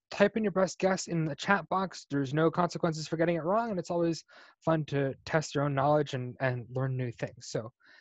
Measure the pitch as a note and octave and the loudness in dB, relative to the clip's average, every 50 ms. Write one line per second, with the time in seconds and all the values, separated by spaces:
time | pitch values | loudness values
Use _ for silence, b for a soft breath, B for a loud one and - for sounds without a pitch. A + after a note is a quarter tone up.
0 | _ _ - - G3+ G3+ - A#3 A3 G#3 E3+ F#3+ F#3+ E3+ - - - F#3+ F#3+ F3+ | _ _ 0 4 4 4 4 2 0 0 2 2 2 2 2 0 2 2 2 2
1 | - - E3+ E3+ D#3+ D#3+ C#3 - - - G3+ G3 D#3+ - - F#3 F#3+ F3+ - - | 0 -2 0 0 0 0 -2 -2 0 2 2 2 2 0 -2 -2 -2 -2 -6 -10
2 | - - C#3+ C#3+ C#3 C3 C3 D3+ D#3+ E3 D#3+ - F3+ E3+ - E3+ - F3 D#3+ D#3 | -10 -4 -2 -2 0 0 2 2 2 4 4 2 2 0 0 0 -2 -2 -2 -2
3 | D#3 - - D#3+ E3 E3 F3 E3 D3 D#3+ F#3+ A3 A#3 A#3+ G#3+ F3 D#3+ - F3+ F3 | -4 -4 -2 0 0 2 0 0 0 0 0 0 0 0 -2 -4 -4 -4 -2 0
4 | E3+ E3+ E3 D#3 - B B B B B B _ _ - D#3+ D#3+ D3+ - - C#3 | 0 0 0 -2 -6 B B B B B B _ _ 0 2 2 0 0 -2 0
5 | C#3 C3+ B2+ - - - - E3 D3+ - - C#3 C#3 D3 C#3+ C#3 C3+ C#3+ D3 D3+ | 0 0 -2 -6 -6 -2 0 0 0 0 0 -2 0 0 2 2 4 4 4 4
6 | D3+ D3 - C3 B2 B2 A#2+ - C#3 C3 B2 B2 A#2+ G#2 B2 C3 C3 C3 C3 B2+ | 2 0 -2 -4 -6 -6 -6 -2 -2 0 0 -2 -4 -6 -4 -2 -2 -2 -2 -2
7 | B2+ B2 A2+ - - A#2+ - - - - - C#3 A2 A2+ - b b b b b | -2 -4 -4 -6 -8 -8 -8 -10 -12 -8 -6 -6 -6 -8 -12 b b b b b